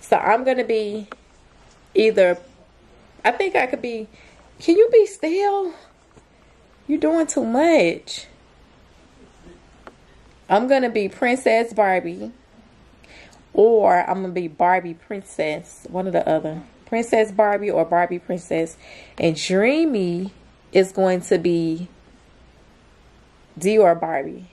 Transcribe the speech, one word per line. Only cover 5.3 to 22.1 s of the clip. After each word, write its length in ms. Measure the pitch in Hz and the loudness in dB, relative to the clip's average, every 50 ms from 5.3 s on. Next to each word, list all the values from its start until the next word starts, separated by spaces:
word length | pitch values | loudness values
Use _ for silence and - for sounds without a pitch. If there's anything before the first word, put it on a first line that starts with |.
| 330 381 403 403 392 403 392 359 311 - - - _ _ _ _ _ - _ _ _ _ _ _ _ _ _ _ _ _ _ | -2 0 0 0 0 0 -4 -4 -8 -12 -20 -20 _ _ _ _ _ -20 _ _ _ _ _ _ _ _ _ _ _ _ _
You're 120 | - 285 302 | -4 -4 -2
doing 280 | 294 302 320 330 320 | 0 0 0 0 -2
too 180 | 294 - - 247 | -2 -2 -4 -4
much. 840 | 226 226 254 302 339 330 311 185 - - - - - - - - - - - _ _ _ _ - _ _ _ _ _ _ _ _ _ _ _ - - _ - - 170 175 170 _ _ _ - _ - - _ _ _ - - - - - _ _ _ | -2 0 2 2 4 4 4 4 2 0 -4 -8 -14 -16 -16 -16 -18 -20 -20 _ _ _ _ -20 _ _ _ _ _ _ _ _ _ _ _ -20 -20 _ -20 -20 -20 -20 -20 _ _ _ -20 _ -20 -20 _ _ _ -20 -20 -20 -20 -20 _ _ _
I'm 200 | 185 202 233 254 | 0 0 2 2
gonna 220 | 277 269 254 240 | 0 0 0 0
be 180 | 226 226 202 196 | -2 -2 -4 -4
Princess 640 | - - - 247 240 262 254 254 220 226 233 233 | -4 -4 -2 -2 -2 0 0 0 2 2 0 -2
Barbie, 600 | 226 196 214 196 185 185 175 170 170 185 208 220 240 - _ _ _ - - _ _ _ - _ _ _ _ - - - - - - - _ _ _ | 0 0 0 2 2 0 -2 -6 -10 -12 -14 -14 -16 -18 _ _ _ -20 -20 _ _ _ -20 _ _ _ _ -20 -20 -20 -20 -20 -20 -20 _ _ _
or 540 | - 202 226 233 220 202 196 180 180 175 - | 4 4 6 6 4 4 4 4 2 2 0
I'm 120 | - 190 | -4 -6
gonna 80 | 190 185 | -6 -8
be 200 | 180 185 180 165 | -6 -6 -8 -8
Barbie 460 | 151 - 175 175 185 185 175 175 165 | -4 -2 0 2 2 0 0 -4 -12
Princess, 920 | 165 - _ 220 196 196 - - - - 156 151 151 170 - - - - - | -14 -14 _ -14 -14 -12 -16 -8 -6 -6 -6 -6 -8 -10 -14 -20 -20 -20 -12
one 180 | - 180 185 | -8 -8 -6
or 40 | 190 | -2
the 180 | 175 175 - - | -2 -2 -2 0
other. 340 | 156 160 151 156 156 165 - - - _ - | -2 -2 -2 -6 -10 -10 -14 -18 -20 _ -14
Princess 460 | - - 226 233 233 - 226 220 214 | -8 -6 -6 -4 0 0 0 0 0
Barbie 380 | 196 190 214 208 202 202 202 208 | 2 0 2 2 2 -2 -2 -2
or 140 | 185 - 165 | 0 -2 0
Barbie 340 | 160 170 170 175 175 180 180 | 0 0 0 0 0 -4 -8
Princess. 580 | - - 180 180 170 - - 165 165 165 - - - - - - - - - - | -8 -8 -10 -10 -8 -6 -4 -4 -4 -4 -8 -16 -20 -20 -20 -20 -20 -20 -10 -2
And 180 | - 170 160 | -2 -2 -2
Dreamy 960 | 151 - - 185 190 202 233 277 311 330 320 277 214 190 175 175 175 185 196 - - - - - _ _ _ | -2 -4 -2 0 2 2 2 2 2 0 0 0 -2 -2 -2 -4 -4 -6 -8 -12 -16 -20 -20 -20 _ _ _
is 200 | - 185 190 185 | 2 2 2 2
going 300 | - - 190 190 185 180 | 0 0 0 0 0 0
to 160 | 175 - 185 180 | 0 0 0 0
be 500 | 165 175 175 170 165 165 160 160 175 180 - _ _ _ | 2 0 0 0 0 -2 -4 -6 -8 -14 -16 _ _ _